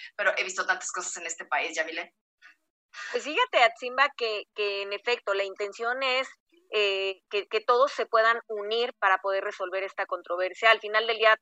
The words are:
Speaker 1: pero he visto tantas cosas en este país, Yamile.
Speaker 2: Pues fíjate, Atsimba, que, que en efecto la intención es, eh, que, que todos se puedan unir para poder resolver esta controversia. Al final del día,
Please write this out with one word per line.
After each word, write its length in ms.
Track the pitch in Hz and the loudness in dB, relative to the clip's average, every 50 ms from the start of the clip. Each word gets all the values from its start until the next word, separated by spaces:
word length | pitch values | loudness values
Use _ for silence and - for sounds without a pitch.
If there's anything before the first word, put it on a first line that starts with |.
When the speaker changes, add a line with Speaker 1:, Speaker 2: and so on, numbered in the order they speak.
| - - _ | -18 -12 _
Speaker 1:
pero 180 | - 202 190 - | 0 0 0 2
he 80 | - - | 0 -2
visto 200 | 190 185 190 185 | -4 -4 -4 -2
tantas 280 | 190 180 185 - - | -2 -2 -2 -4 -8
cosas 240 | - 185 180 - - | -8 -8 -8 -8 -8
en 160 | 180 170 165 | -10 -10 -10
este 140 | 165 - 185 | -10 -10 -6
país, 280 | - 147 139 139 165 160 | -4 -4 -2 -2 -4 -4
Yamile. 400 | 160 160 165 165 170 180 - _ _ _ _ _ _ - - _ _ _ _ _ _ _ _ - - - - | -4 -4 -4 -6 -8 -10 -10 _ _ _ _ _ _ -20 -20 _ _ _ _ _ _ _ _ -16 -14 -10 -6
Speaker 2:
Pues 140 | - 240 220 | -6 -4 -4
fíjate, 380 | 277 311 415 494 - - 302 | -2 0 0 0 2 4 6
Atsimba, 480 | 240 226 226 - 254 247 254 269 277 285 - - | 4 4 4 0 -10 -2 2 2 2 2 0 -2
que, 260 | 240 220 214 202 - _ - | -4 -4 -4 -4 -8 _ -6
que 280 | - 208 202 202 196 | -4 -2 -2 -2 -4
en 100 | 202 202 | -6 -6
efecto 400 | 202 202 - 240 240 240 - 202 | -6 -6 -2 -2 -2 -2 -2 -2
la 120 | 196 196 196 | -2 -2 -2
intención 580 | 196 190 - 208 202 202 - 233 233 247 269 | -4 -4 -6 -8 -8 -6 -6 -4 -4 -4 -2
es, 260 | 269 262 254 262 262 - - _ _ _ _ _ _ - - | -2 0 0 -2 -2 -4 -10 _ _ _ _ _ _ -4 0
eh, 480 | 214 208 202 196 190 196 196 190 _ _ - | 0 2 2 0 0 -2 -4 -6 _ _ -6
que, 180 | 214 202 185 - | -4 -4 -4 -2
que 140 | 226 214 | -4 -2
todos 280 | - - 247 240 269 285 | 2 4 4 4 4 2
se 140 | - - 226 | 2 -4 -2
puedan 360 | - - 226 220 226 233 233 - - | 2 4 4 4 4 2 0 -2 -8
unir 440 | 220 208 202 208 220 233 240 240 - - | -8 -6 -4 -2 -2 -2 -2 -2 -2 0
para 180 | 208 196 190 | 2 2 2
poder 260 | - - 196 196 196 | 2 0 0 -2 -2
resolver 400 | 196 208 202 - 190 180 180 190 | -2 -4 -6 -4 -2 -2 -2 -2
esta 220 | 196 190 - - 190 | -2 -4 -6 -6 -6
controversia. 680 | - 185 175 175 - 175 180 185 185 180 - 226 226 | -4 -6 -8 -6 -6 -4 -2 -2 -4 -2 2 4 4
Al 100 | 220 220 | 4 4
final 260 | - 208 214 220 226 | 2 -2 0 0 0
del 100 | 226 226 | 0 0
día, 240 | 214 220 220 220 - | 4 6 6 6 6